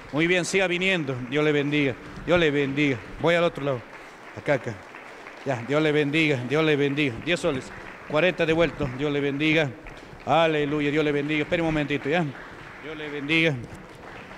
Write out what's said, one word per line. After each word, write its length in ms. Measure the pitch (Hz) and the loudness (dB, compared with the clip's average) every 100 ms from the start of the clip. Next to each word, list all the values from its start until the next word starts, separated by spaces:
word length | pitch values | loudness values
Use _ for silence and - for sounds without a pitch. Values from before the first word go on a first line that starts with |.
| - | -6
Muy 160 | 143 165 | 0 2
bien, 180 | 180 165 | 2 2
siga 220 | 190 185 | 2 2
viniendo, 480 | 175 190 185 139 123 123 | 2 2 0 0 -4 -2
Dios 140 | 143 | 2
le 80 | 151 | 4
bendiga, 440 | 147 143 147 139 113 - - | 4 2 2 2 0 -10 -12
Dios 160 | - 175 | 0 4
le 120 | 160 | 4
bendiga. 460 | 143 139 135 147 120 - - | 2 0 2 2 0 -6 -2
Voy 140 | 147 | 2
al 100 | 170 | 4
otro 220 | 170 165 143 | 2 0 -2
lado, 160 | 127 - - - - - - | -2 -6 -18 -18 -18 -16 -8
acá, 160 | 127 | 0
acá. 220 | 139 120 101 - - - - - - | 0 0 -10 -14 -18 -18 -18 -18 -10
Ya, 200 | - 123 117 | -4 -4 0
Dios 140 | 143 | 2
le 100 | 156 | 4
bendiga, 460 | 147 143 156 156 135 123 | 4 2 2 2 2 0
Dios 160 | 147 | 2
le 120 | 160 143 | 4 4
bendiga. 400 | 143 139 147 113 - | 2 2 0 -2 -2
Diez 140 | 170 | 0
soles, 320 | 170 131 - - - - - | 0 -2 -6 -14 -16 -16 -2
cuarenta 380 | 151 180 165 160 | 2 2 2 2
devueltos, 440 | 160 165 - 143 127 | 4 2 2 -6 -2
Dios 140 | 147 | -2
le 80 | 143 | 0
bendiga. 500 | 143 139 156 156 147 117 - - - - - | 0 0 2 4 2 -2 -16 -16 -18 -12 2
Aleluya, 640 | 151 165 151 143 151 143 | 4 4 4 0 0 2
Dios 160 | 147 151 | 2 2
le 60 | |
bendiga. 320 | 143 143 151 | 0 0 -2
Espere 180 | 147 175 | 0 0
un 60 | 165 | 2
momentito, 420 | 156 143 143 139 | 0 0 -2 0
¿ya? 160 | 165 156 120 - - - - | 0 0 -4 -16 -16 -18 -14
Dios 140 | 143 156 | -12 -10
le 120 | 151 | -8
bendiga. 460 | 147 143 160 160 131 107 - - - - - - | -8 0 2 2 0 -6 -14 -16 -18 -18 -16 -16